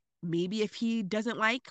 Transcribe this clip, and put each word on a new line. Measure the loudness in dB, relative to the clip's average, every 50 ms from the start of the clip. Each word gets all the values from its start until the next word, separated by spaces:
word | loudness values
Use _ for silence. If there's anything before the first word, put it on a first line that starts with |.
| _ _ _ _ -4
maybe | -2 0 0 0 0 0 0
if | -2 -2 -2
he | -2 0 0 0 0 -2
doesn't | -2 -2 -2 -2 -2 0
like | 2 2 2 2 0 -4 -10